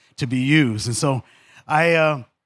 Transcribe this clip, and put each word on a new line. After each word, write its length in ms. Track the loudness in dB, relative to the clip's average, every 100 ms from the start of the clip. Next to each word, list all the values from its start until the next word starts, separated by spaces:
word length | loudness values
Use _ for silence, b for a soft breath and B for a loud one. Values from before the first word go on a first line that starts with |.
| _ -10
to 100 | -4
be 120 | -2
used. 480 | 2 2 2 -2 -4
And 100 | -2
so 260 | -2 -2 b b b b -4
I, 280 | 0 2
uh, 280 | 2 2 -2 -8 _